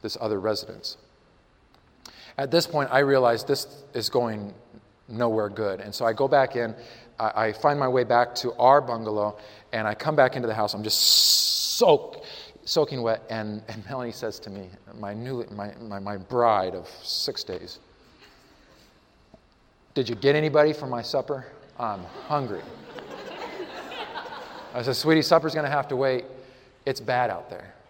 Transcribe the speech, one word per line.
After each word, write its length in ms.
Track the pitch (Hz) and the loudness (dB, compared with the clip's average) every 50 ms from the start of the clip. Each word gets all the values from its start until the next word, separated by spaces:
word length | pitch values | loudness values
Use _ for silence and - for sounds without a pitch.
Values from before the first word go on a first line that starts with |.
this 140 | - 107 - - | -8 -8 -8 -4
other 180 | 117 110 107 98 | -2 -2 -2 0
residence. 600 | 92 110 107 - - - - - - - - _ _ _ _ _ _ _ _ _ _ _ _ _ _ _ _ _ _ _ _ _ _ - - - - - - | -2 -2 -4 -4 -6 -12 -16 -12 -12 -12 -12 _ _ _ _ _ _ _ _ _ _ _ _ _ _ _ _ _ _ _ _ _ _ -20 -20 -20 -20 -12 -6
At 160 | - 139 131 | -6 -4 2
this 140 | 135 170 165 | 2 2 2
point, 240 | - - 151 139 123 | 2 0 0 0 4
I 80 | 120 135 | 4 4
realized 480 | 143 135 139 131 127 120 117 110 - - | 6 6 6 6 6 4 4 2 0 -2
this 340 | 139 131 - - - - - - - | -2 -2 -2 -10 -14 -20 -20 -10 -8
is 140 | 123 110 - | -6 -6 0
going 460 | - 123 120 117 110 107 101 101 98 - - _ - - _ _ _ _ _ - | 0 0 0 0 -4 -6 -8 -12 -14 -16 -20 _ -20 -20 _ _ _ _ _ -14
nowhere 400 | 113 110 120 117 110 110 104 104 | -4 0 0 2 2 0 0 -2
good. 320 | 104 107 110 101 95 95 | -2 -2 -2 -2 -2 -4
And 120 | 98 104 | -8 -10
so 120 | 101 - 120 | -6 0 0
I 80 | 113 | 0
go 160 | 113 - 139 135 | 2 2 2 4
back 260 | 147 139 131 123 - | 6 4 4 4 0
in, 200 | 120 117 113 110 - - - - - - - _ - | -2 -2 -2 -4 -10 -16 -20 -20 -20 -20 -20 _ -4
I, 280 | 113 107 - 104 113 | -4 -2 0 2 0
I 60 | 110 | 0
find 280 | 104 - - 147 147 143 | 0 2 2 2 2 4
my 80 | 139 127 | 0 2
way 160 | 127 131 123 | 2 2 2
back 300 | 120 123 120 120 120 - | 4 4 4 4 4 0
to 160 | - - 123 - | -6 -4 -4 -2
our 260 | - 120 127 139 147 | 4 8 8 8 8
bungalow, 580 | 135 123 120 113 113 107 107 104 104 104 104 - - - - - - _ | 6 2 -4 -4 -4 -4 -2 0 0 -2 -2 -6 -18 -20 -20 -20 -14 _
and 140 | - 110 110 | -4 -2 -2
I 80 | 107 107 | -2 -4
come 220 | - - 156 156 | -2 -2 0 4
back 200 | 147 135 127 - | 6 4 4 4
into 120 | 139 120 113 | 4 4 4
the 60 | 107 | 4
house. 200 | 110 107 104 - | 4 0 0 0
I'm 80 | 101 | -4
just 960 | 107 107 - - - - - - - - - - - - - - - - - - | -2 0 0 4 6 6 6 6 6 6 4 4 4 2 0 0 -2 -2 2 4
soak-, 460 | 240 190 151 143 - - - - - - - - - - - - - | 8 8 8 6 4 -6 -14 -14 -16 -16 -16 -16 -18 -20 -20 -16 -8
soaking 380 | - - 165 147 143 143 131 | -2 0 0 0 0 -2 -4
wet, 200 | 117 113 113 107 - - | 0 0 -2 -2 -4 -8
and, 340 | 113 113 107 107 107 107 107 - | -6 -6 -6 -6 -8 -10 -10 -12
and 160 | 113 110 104 | -14 -14 -12
Melanie 260 | - 143 131 123 120 | -10 -10 -8 -8 -8
says 260 | 113 - - 110 101 - | -10 -8 -8 -8 -8 -10
to 100 | - 107 | -14 -14
me, 180 | 98 101 95 92 92 - _ - - 117 | -12 -12 -14 -14 -18 -20 _ -20 -16 -12
my, 160 | 104 101 104 | -10 -10 -10
new, 300 | 110 120 127 135 120 117 - | -8 -8 -8 -6 -8 -8 -10
my, 240 | 104 104 101 104 92 - | -10 -10 -10 -10 -12 -14
my, 180 | 113 110 104 98 | -14 -12 -12 -10
my 180 | 98 101 104 | -8 -8 -8
bride 580 | 98 95 - 127 120 120 117 107 101 92 92 90 | -8 -10 -4 0 4 4 4 4 4 2 -2 -4
of 140 | 90 87 - - - | -8 -12 -14 -18 -16
six 420 | - - - - - - - - - | -10 -8 -6 -6 -4 -6 -6 -8 -10
days, 340 | - 92 87 - 90 - - _ _ _ _ _ _ _ _ - - _ _ _ _ _ _ _ _ - _ _ _ _ _ _ _ _ _ _ _ - - _ _ _ _ _ _ _ _ _ _ _ | -10 -10 -10 -10 -14 -18 -20 _ _ _ _ _ _ _ _ -20 -20 _ _ _ _ _ _ _ _ -20 _ _ _ _ _ _ _ _ _ _ _ -20 -20 _ _ _ _ _ _ _ _ _ _ _
"Did 140 | 143 127 117 | -2 -2 -2
you 60 | 117 | -4
get 200 | 104 110 139 143 | 0 2 4 4
anybody 380 | 151 156 151 139 151 151 156 | 4 2 4 4 4 4 4
for 140 | 156 151 147 | 2 -2 -6
my 160 | 131 123 120 | -6 -6 -6
supper? 440 | 110 - - 139 123 - 147 131 131 - - - - - _ - | -6 -4 -4 -4 -2 -2 -8 -8 -8 -14 -20 -20 -20 -20 _ -6
I'm 240 | 123 110 104 95 90 85 - - - | -6 -6 -6 -6 -10 -14 -16 -16 -6
hungry." 360 | - 151 147 135 113 101 85 80 - - - - - - - - - - - - - - - - - - 392 359 - - - - - - - 440 - - 466 - - - - - - - - - - - | -4 -2 -2 -2 -4 -6 -8 -10 -14 -16 -18 -18 -16 -16 -16 -14 -14 -14 -14 -14 -14 -12 -12 -12 -12 -12 -12 -12 -12 -12 -14 -12 -12 -12 -12 -12 -10 -12 -12 -12 -12 -14 -14 -14 -16 -16 -16 -16 -10 -8
I 80 | 123 | -4
said, 140 | 117 135 127 | -2 -2 -2
"Sweetie, 260 | - - 151 160 160 | 0 2 4 4 4
supper's 320 | 139 - 165 165 156 160 151 | 6 6 4 4 4 2 -4
gonna 140 | 156 151 135 | -2 -2 0
have 200 | 147 143 135 143 | 0 -2 -2 -2
to 80 | 143 | -2
wait. 280 | 123 135 135 131 123 - - - - - - - - - - _ _ _ | 0 2 2 0 0 -4 -8 -16 -18 -20 -20 -20 -20 -20 -20 _ _ _
It's 140 | 139 131 - | -4 -4 -4
bad 300 | 117 110 127 123 123 117 | -4 -2 0 0 0 0
out 200 | 98 87 - - | -2 -6 -10 -14
there. 240 | 98 - - 95 - - _ _ | -16 -16 -16 -18 -20 -20 _ _